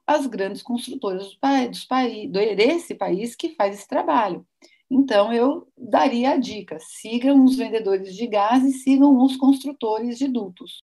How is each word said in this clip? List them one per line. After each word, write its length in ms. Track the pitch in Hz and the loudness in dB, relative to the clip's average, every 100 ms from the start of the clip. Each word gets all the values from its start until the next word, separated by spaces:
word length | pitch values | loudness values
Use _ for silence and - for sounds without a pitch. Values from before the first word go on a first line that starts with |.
| - | -2
às 200 | 302 277 | -2 -2
grandes 360 | 214 196 202 | -6 -6 -8
construtoras 680 | - 240 - 269 208 185 196 | -10 -10 -8 -8 -8 -8 -10
do 80 | - | -6
pa-, 260 | 269 277 247 | -2 0 -2
dos 200 | 180 - | -6 -6
paí-, 420 | 254 254 214 208 | -2 -2 -6 -6
do, 100 | 180 220 | -2 -2
desse 400 | 190 226 330 - | 2 2 0 -4
país 400 | - 190 175 233 | -6 -4 -4 -6
que 200 | - 330 | -8 -10
faz 200 | 320 202 | -2 -2
esse 140 | 202 - | -4 -6
trabalho. 580 | 277 349 285 208 175 - _ _ _ _ | -4 0 0 0 -6 -12 _ _ _ _
Então, 420 | 262 269 214 208 | 0 2 2 2
eu 340 | 233 247 320 - _ | 2 0 0 -8 _
daria 560 | 233 202 294 233 254 | -2 0 2 2 0
a 40 | 311 | 0
dica: 420 | 240 214 190 156 | -2 -8 -12 -14
sigam 640 | - - 214 240 262 277 | -16 -18 -8 -2 4 6
os 120 | 262 262 | 6 4
vendedores 580 | 220 220 196 196 190 | -2 -4 -2 -2 -4
de 120 | 185 233 | -10 -4
gás 380 | 208 202 254 | 0 2 2
e 80 | 269 | 2
sigam 500 | 269 - 269 285 262 | 0 2 4 6 6
os 140 | 262 - | 4 4
construtores 840 | 269 269 277 285 220 214 240 233 | 2 2 0 -8 -4 -4 -4 -4
de 100 | 277 | -4
dutos. 540 | 240 196 180 - - | -4 -6 -12 -20 -20